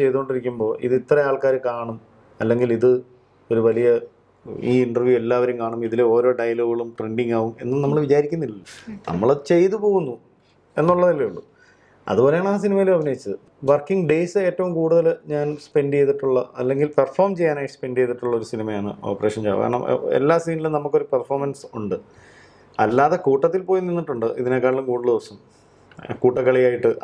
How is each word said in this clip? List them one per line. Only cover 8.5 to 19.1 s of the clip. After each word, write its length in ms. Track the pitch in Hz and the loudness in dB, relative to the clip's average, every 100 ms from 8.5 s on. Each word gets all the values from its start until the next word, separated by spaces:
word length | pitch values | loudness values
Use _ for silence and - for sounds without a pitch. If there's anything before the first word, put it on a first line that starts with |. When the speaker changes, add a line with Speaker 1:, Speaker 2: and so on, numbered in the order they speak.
| 104 85 - - | -10 -18 -20 -18
Speaker 2:
ഉം. 80 | 208 - | -14 -6
Speaker 1:
നമ്മൾ 180 | 87 117 143 - | 0 2 2 2
ചെയ്തു 280 | 170 185 214 208 | 4 4 2 0
പോകുന്നു 300 | 190 147 120 _ _ _ _ _ - | 0 -2 -10 _ _ _ _ _ -2
എന്നുള്ളതല്ലേ 500 | 160 180 180 151 110 | 2 4 4 2 -2
ഉള്ളൂ. 120 | 87 - _ _ _ _ _ - | -6 -18 _ _ _ _ _ -2
അതുപോലെയാണ് 380 | 101 135 165 196 | 2 4 2 0
ആ 60 | 202 | -2
സിനിമയിൽ 260 | 202 196 190 175 | 0 0 2 2
അഭിനയിച്ചത്. 380 | 151 123 101 95 _ - 139 | 0 -4 -8 -10 _ -6 0
വർക്കിംഗ് 360 | 143 143 190 156 | 0 2 -2 2
ഡേയ്സ് 320 | 156 175 202 185 | 0 0 0 -2
ഏറ്റവും 220 | 180 180 165 | -2 -4 0
കൂടുതൽ 300 | 160 170 165 165 147 | 2 4 4 0 -6
ഞാൻ 160 | 147 147 151 - | -4 -4 -6 -4
സ്പെൻഡ് 320 | 151 143 143 | -2 2 2
ചെയ്തിട്ടുള്ള, 420 | 139 139 135 127 123 123 | 2 2 0 0 -2 -4
അല്ലെങ്കിൽ 280 | 127 139 151 147 | -2 0 0 0
പെർഫോം 340 | 135 - 196 175 | 0 2 0 2
ചെയ്യാനായി 300 | 165 143 135 | 0 0 -6
സ്പെൻഡ് 260 | - 131 123 | -10 -6 -2
ചെയ്തിട്ടുള്ള 320 | 123 120 123 117 | 0 -2 -2 -4
ഒരു 80 | 110 | -4
സിനിമയാണ് 400 | 113 110 104 104 - 104 | -6 -6 -4 -6 -8 -6